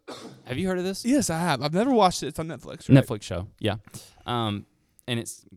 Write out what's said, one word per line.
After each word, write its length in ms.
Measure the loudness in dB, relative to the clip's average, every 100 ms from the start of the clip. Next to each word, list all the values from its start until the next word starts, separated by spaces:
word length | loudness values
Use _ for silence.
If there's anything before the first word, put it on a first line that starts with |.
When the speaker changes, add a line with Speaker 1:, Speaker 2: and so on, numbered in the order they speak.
| -18 -16
Speaker 1:
<coughs> 240 | -16 -16
Have 120 | -10 -4
you 120 | -2
heard 100 | -2
of 60 |
this? 200 | -4 -4
Speaker 2:
Yes, 240 | 0 2 2
I 80 | 0
have. 200 | 0 0
I've 120 | 0
never 180 | 0 2
watched 300 | 4 4 2
it. 60 | -6
It's 100 | -6
on 80 | -8
Netflix, 420 | -10 -14 -10 6
right? 160 | 6
Speaker 1:
Netflix 180 | 6 -2
show, 260 | -6 -8 -8 -6
yeah. 180 | -4 -4 -8 -20 -20 -14
Um, 420 | -6 -2 -2 -4 -8 _ _ _ -6
and 100 | -6
it's 260 | -6 -12 -20